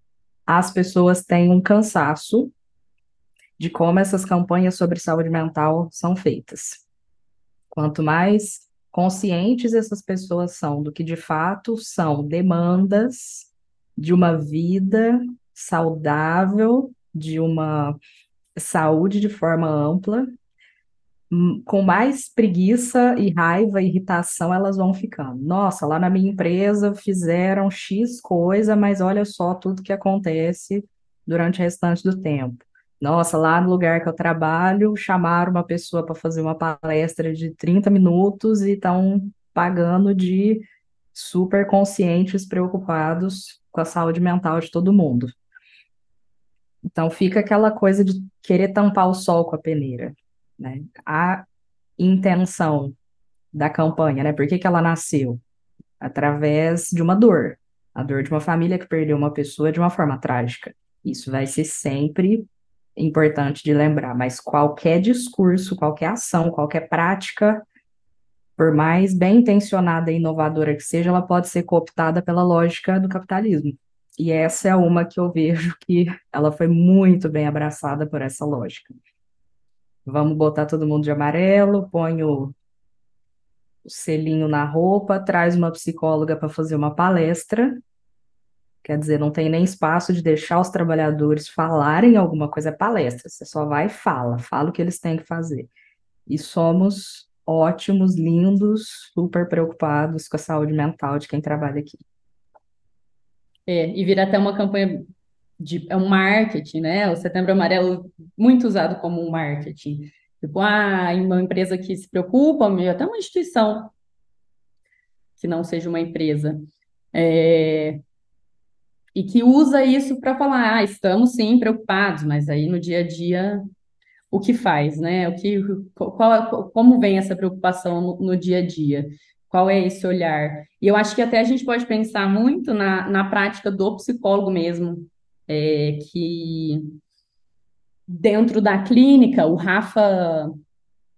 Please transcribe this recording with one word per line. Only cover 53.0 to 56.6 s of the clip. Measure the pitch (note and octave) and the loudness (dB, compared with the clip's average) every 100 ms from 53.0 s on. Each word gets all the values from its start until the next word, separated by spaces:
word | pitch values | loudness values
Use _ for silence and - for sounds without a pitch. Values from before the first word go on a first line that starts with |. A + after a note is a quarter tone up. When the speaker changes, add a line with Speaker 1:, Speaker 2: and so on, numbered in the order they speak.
| _ _ _ _ _ | _ _ _ _ _
Speaker 1:
da | D3 D3 | -4 -2
campanha, | D#3 D#3+ D#3 D#3 C3+ | 0 0 2 0 0
né? | D3+ | -2
Por | D3+ D3 | 0 0
que | F3+ | 0
que | F#3 | 2
ela | E3+ | 2
nasceu? | E3 E3 - D3 B2+ B2 - _ _ _ _ _ | 2 0 -2 -2 -2 -6 -12 _ _ _ _ _
Através | C#3 - C#3+ D3 D3+ D3+ | -10 -2 -2 0 0 2